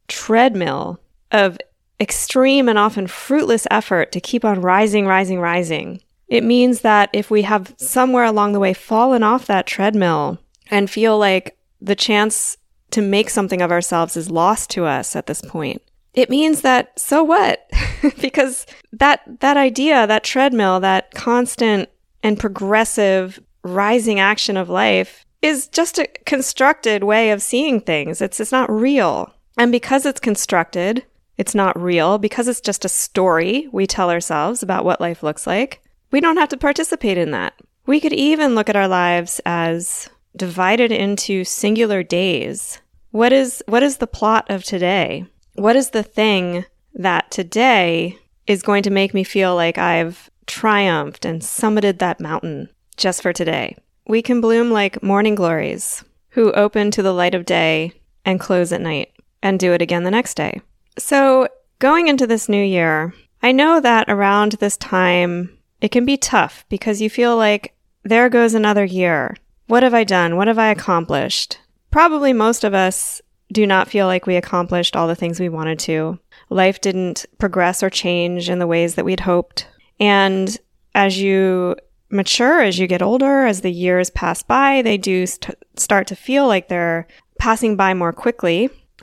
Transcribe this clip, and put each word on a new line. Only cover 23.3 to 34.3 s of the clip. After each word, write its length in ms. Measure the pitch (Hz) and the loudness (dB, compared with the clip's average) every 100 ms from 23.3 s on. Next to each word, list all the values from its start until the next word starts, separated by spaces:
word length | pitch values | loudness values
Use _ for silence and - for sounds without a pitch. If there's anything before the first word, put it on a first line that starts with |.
| - _ _ | -10 _ _
rising 560 | 180 185 202 240 220 202 | -6 -2 0 0 0 2
action 380 | 196 214 - 190 | 2 2 -2 -4
of 120 | 175 | -2
life 540 | 180 214 185 196 - _ _ | 0 2 0 -2 -10 _ _
is 240 | 302 277 - | -2 -2 -4
just 320 | - 339 - | -2 -2 -2
a 80 | - - - | -6 -8 -4
constructed 800 | 269 262 - 269 311 226 208 | -4 -2 2 2 2 0 0
way 260 | 202 214 220 | 2 2 2
of 140 | 208 | 0
seeing 360 | - 247 302 226 | -2 -2 0 -2
things. 420 | - 151 151 165 | -2 -4 -4 -6
It's, 180 | 202 - | -6 -6
it's 120 | 214 | -2
not 200 | 262 247 | 0 0
real. 600 | 214 254 277 175 85 - _ _ - | 0 2 2 0 -2 -8 _ _ 0
And 160 | 240 | 2
because 340 | 240 - 269 277 | 2 2 0 0
it's 120 | 262 | -4
constructed, 840 | 226 202 - 180 165 180 185 233 - _ _ - | -2 -2 0 -2 0 -2 -2 -4 -8 _ _ -8
it's 160 | 196 | -4
not 260 | 208 190 165 | 0 0 0
real, 380 | 180 175 160 208 | -2 0 2 0
because 300 | 208 - 240 | -2 -2 -4
it's 140 | 233 | -4
just 240 | - 196 185 | -4 -6 -4
a 40 | |
story 800 | - - - 185 165 180 254 302 | -6 -4 0 2 2 0 -4 -4
we 140 | 202 190 | -4 -2
tell 240 | - 175 | -2 -2
ourselves 540 | 170 - | -2 -2